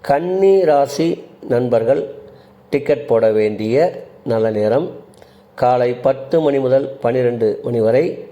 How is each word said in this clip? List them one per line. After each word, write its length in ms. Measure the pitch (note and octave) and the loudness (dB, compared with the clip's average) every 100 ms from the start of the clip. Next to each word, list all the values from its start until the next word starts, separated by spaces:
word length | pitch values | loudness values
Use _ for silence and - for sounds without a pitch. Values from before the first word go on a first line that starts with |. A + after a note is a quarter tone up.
கன்னி 520 | - C#3+ F3 F#3+ G3 G3 | 0 -2 0 2 4 4
ராசி 440 | E3+ C#3+ C#3 - E3 F3 - - - | 4 2 2 0 -2 -2 -10 -18 -4
நண்பர்கள் 540 | A#2+ B2 A#2 A2+ D3+ - - - - - - _ | -2 2 0 2 0 -2 -12 -20 -20 -20 -20 _
டிக்கெட் 380 | C#3 B2 C#3+ - | -4 -2 -2 0
போட 220 | A2+ A2 | 2 2
வேண்டிய 540 | G#2+ G#2+ G#2 A2 B2+ F3+ - - - - | 2 0 -2 -2 0 0 -2 -18 -16 -4
நல்ல 260 | A2+ A2 | -2 0
நேரம் 360 | G#2+ G#2+ B2 F3 - - - - _ _ - | 0 0 0 -2 -10 -20 -20 -20 _ _ -2
காலை 320 | B2 B2 B2 B2 | 0 2 0 0
பத்து 420 | C3+ C3 - E3 | -2 -2 -2 0
மணி 180 | D3+ C#3 | 2 0
முதல் 280 | C3 C3 C#3+ - | 2 0 0 -4
பனிரெண்டு 520 | A#2+ B2+ B2 A#2+ A2 - | -2 0 0 0 -2 -2
மணி 200 | - A#2+ | -4 0
வரை 220 | A2 B2 F3 A3 - | 2 2 0 -6 -16